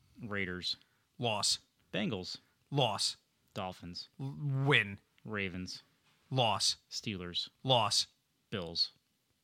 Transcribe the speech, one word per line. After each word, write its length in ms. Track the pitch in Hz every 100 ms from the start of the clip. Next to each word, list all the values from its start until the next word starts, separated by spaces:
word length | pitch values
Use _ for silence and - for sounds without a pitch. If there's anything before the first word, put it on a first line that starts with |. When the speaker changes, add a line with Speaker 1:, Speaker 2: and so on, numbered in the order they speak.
| _ -
Speaker 1:
Raiders. 540 | 107 101 92 90 - - _ _ _ -
Speaker 2:
Loss. 400 | 120 104 - - - _ _
Speaker 1:
Bengals. 440 | 180 202 98 90 - _ _ _
Speaker 2:
Loss. 460 | 143 120 101 - - _ _ _
Speaker 1:
Dolphins. 560 | - 92 - 87 87 - -
Speaker 2:
L-, 160 | 139 151 147 135 139
win. 320 | 123 101 98 _ _
Speaker 1:
Ravens. 600 | 113 104 95 92 90 - - _ _ _ _
Speaker 2:
Loss. 480 | 131 117 95 - - _
Speaker 1:
Steelers. 580 | - 113 92 87 85 - -
Speaker 2:
Loss. 440 | 131 123 101 - - _ _ _ _
Speaker 1:
Bills. 400 | 104 85 85 - - _ _ _ _